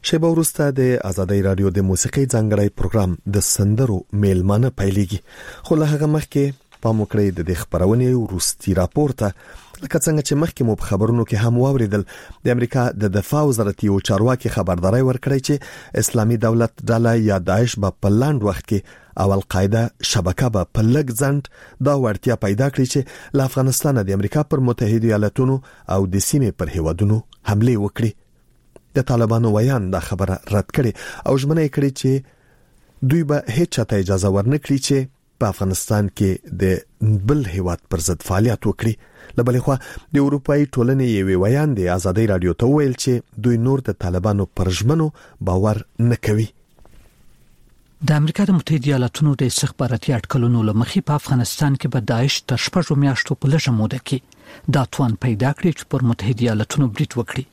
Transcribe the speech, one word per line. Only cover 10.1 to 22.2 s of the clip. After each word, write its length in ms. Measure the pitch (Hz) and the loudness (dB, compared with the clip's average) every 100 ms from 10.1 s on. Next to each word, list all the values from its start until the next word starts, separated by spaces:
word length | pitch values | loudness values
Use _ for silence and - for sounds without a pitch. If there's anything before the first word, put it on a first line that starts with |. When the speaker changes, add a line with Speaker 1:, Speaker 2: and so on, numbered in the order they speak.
| 151 135 | 0 0
Speaker 1:
چې 60 | 143 | 0
مخکې 200 | 160 - 120 | -2 0 0
مو 60 | 104 | 0
په 80 | - | -2
خبرونو 320 | 98 110 120 | 0 2 2
کې 120 | 113 104 | 0 0
هم 120 | 117 120 | 2 2
واورېدل، 440 | 135 135 107 104 95 - - - | 2 2 0 0 -4 -12 -20 -6
د 120 | 120 120 | -2 0
امریکا 260 | 120 135 120 92 | 0 0 -2 0
د 100 | 104 101 | 0 0
دفاع 240 | - 147 151 | 0 0 2
وزارت 340 | 117 101 95 | 2 0 0
یو 160 | 104 98 - | 0 0 0
چارواکي 460 | 98 117 127 117 - | 2 2 0 -2 -2
خبرداری 460 | 90 87 92 117 | -2 0 2 2
ورکړی 380 | 131 127 135 139 135 | 2 0 -2 -2 0
چې 80 | 143 - - - - | -4 -4 -20 -8 -4
اسلامي 360 | 110 120 107 117 113 | -2 0 2 2 2
دولت 260 | 117 113 - 107 | 2 0 -2 -2
ډله 200 | 113 117 113 107 | 0 2 2 2
یا 100 | 95 87 | 0 0
داعش 260 | 98 123 - | 0 0 0
به 60 | 98 - | -4 -2
په 80 | 101 104 | 0 2
لنډ 320 | 139 143 101 | 2 0 -2
وخت 160 | 92 - | -4 -2
کې 100 | 101 - - - - | -4 -4 -20 -14 -2
او 80 | 98 | 0
القاعده 500 | 98 - 92 98 113 117 _ - | 0 -2 0 2 0 -2 _ -4
شبکه 380 | 110 87 90 127 107 | -2 -2 0 0 0
به 80 | 87 | -2
په 80 | - 110 | 0 2
لږ 120 | 139 135 113 | 2 0 -2
ځنډ 220 | 139 143 - - - - 131 | -2 -2 -4 -20 -20 -4 0
دا 80 | 143 | 0
وړتیا 340 | 120 98 | 0 -2